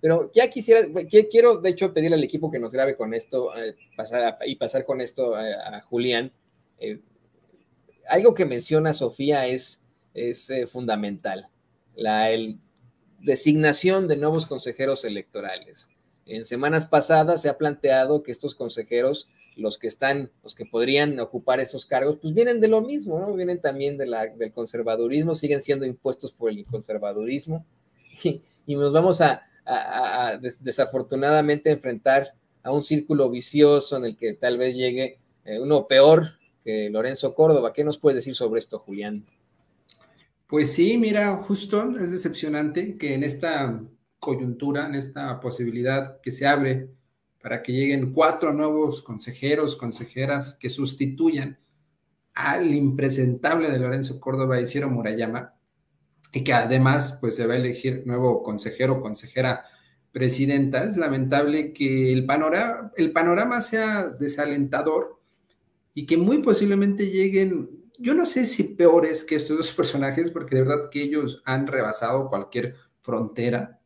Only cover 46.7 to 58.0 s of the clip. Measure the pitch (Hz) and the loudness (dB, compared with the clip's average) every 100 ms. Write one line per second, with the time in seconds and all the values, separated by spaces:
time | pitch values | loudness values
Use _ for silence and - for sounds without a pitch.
46.7 | 131 - - _ _ _ _ - 117 - | -2 -6 -18 _ _ _ _ -8 -8 -4
47.7 | 127 139 139 131 135 156 - 165 147 151 | -2 0 0 0 2 2 2 -2 0 0
48.7 | 151 151 - - 107 - 123 139 151 151 | 2 0 -2 -10 -12 -12 -6 -2 0 0
49.7 | 147 117 - 117 - 135 143 135 - 127 | -4 -8 -8 -10 -6 -4 -4 -6 -8 -6
50.7 | 135 135 - 135 135 165 151 135 - _ | -2 -2 -2 -4 0 0 0 -6 -12 _
51.7 | _ _ _ _ _ _ - - 175 170 | _ _ _ _ _ _ -6 -2 0 2
52.7 | 147 139 131 139 131 127 123 156 165 156 | 2 2 0 0 2 0 0 0 0 0
53.7 | 131 123 135 131 127 - 135 131 127 117 | 0 -2 -4 -6 -8 -6 -2 0 0 0
54.7 | 143 143 123 107 110 113 120 - _ _ | -4 -2 -2 -4 -4 -4 -6 -10 _ _
55.7 | _ _ _ _ _ - 135 127 120 113 | _ _ _ _ _ -10 -6 0 2 2
56.7 | 131 131 143 139 - 117 110 113 123 123 | 4 4 2 0 -4 -4 -2 0 0 -2
57.7 | 123 135 127 | -4 -4 -6